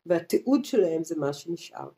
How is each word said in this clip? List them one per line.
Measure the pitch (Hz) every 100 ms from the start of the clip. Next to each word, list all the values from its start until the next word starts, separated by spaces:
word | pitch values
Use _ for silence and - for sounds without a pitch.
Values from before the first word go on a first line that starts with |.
| -
והתיעוד | 175 170 - - 277 -
שלהם | 240 180 160
זה | 165 156
מה | 143
שנשאר. | 143 170 170 - - 139